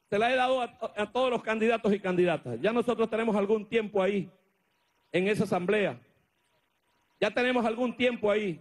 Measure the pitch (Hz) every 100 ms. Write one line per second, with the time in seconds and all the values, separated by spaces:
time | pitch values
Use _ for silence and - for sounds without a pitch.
0 | _ 202 233 262 254 262 240 - 226 -
1 | 202 247 262 233 - 220 220 226 214 196
2 | 185 180 180 151 123 117 180 240 240 220
3 | 226 220 226 208 196 220 208 233 208 196
4 | 190 202 160 - _ _ _ _ _ _
5 | _ 170 190 202 202 190 180 208 180 123
6 | - _ _ _ _ _ _ _ _ _
7 | _ - 208 226 247 247 226 220 247 233
8 | 247 233 208 208 208 151